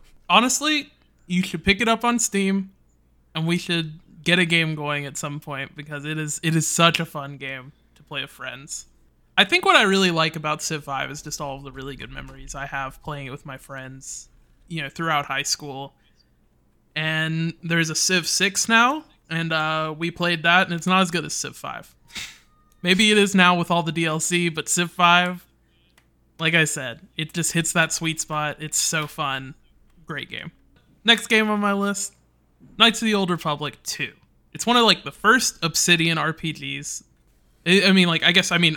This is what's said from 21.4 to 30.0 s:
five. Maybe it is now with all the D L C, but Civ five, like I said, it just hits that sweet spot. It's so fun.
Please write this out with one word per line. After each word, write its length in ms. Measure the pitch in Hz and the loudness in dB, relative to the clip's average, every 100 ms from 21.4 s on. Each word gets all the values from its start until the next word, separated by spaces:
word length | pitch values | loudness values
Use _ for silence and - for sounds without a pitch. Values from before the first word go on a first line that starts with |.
| - - | -8 -10
five. 380 | 139 - - _ _ - - - _ _ _ _ | -12 -12 -14 _ _ -14 -14 -16 _ _ _ _
Maybe 280 | 180 185 214 | 2 4 6
it 60 | 214 | 6
is 180 | 202 | 6
now 220 | 196 180 180 | 6 6 4
with 140 | 170 | 2
all 140 | 170 | 0
the 80 | 160 | 0
D 120 | 160 | 0
L 160 | 165 156 | 0 0
C, 300 | - 175 170 | 0 0 0
but 180 | 160 - | -2 -4
Civ 220 | - 175 | -2 -2
five, 560 | - 175 175 180 180 _ _ _ _ _ _ _ _ _ - | 4 6 6 2 -4 _ _ _ _ _ _ _ _ _ -4
like 160 | 160 | 0
I 100 | 170 | 2
said, 360 | 156 - 131 117 - - | 2 -2 -8 -12 -14 -10
it 160 | 156 | -8
just 200 | - 160 | -4 -2
hits 200 | 170 165 | 0 0
that 200 | 175 160 | 2 0
sweet 280 | - 165 160 | 0 -4 -4
spot. 360 | - 151 151 143 | -6 -4 -4 -6
It's 180 | 151 - | -6 -2
so 280 | - 165 151 | -2 -2 -4
fun. 480 | - 147 135 131 147 _ _ _ _ | -6 -6 -6 -8 -16 _ _ _ _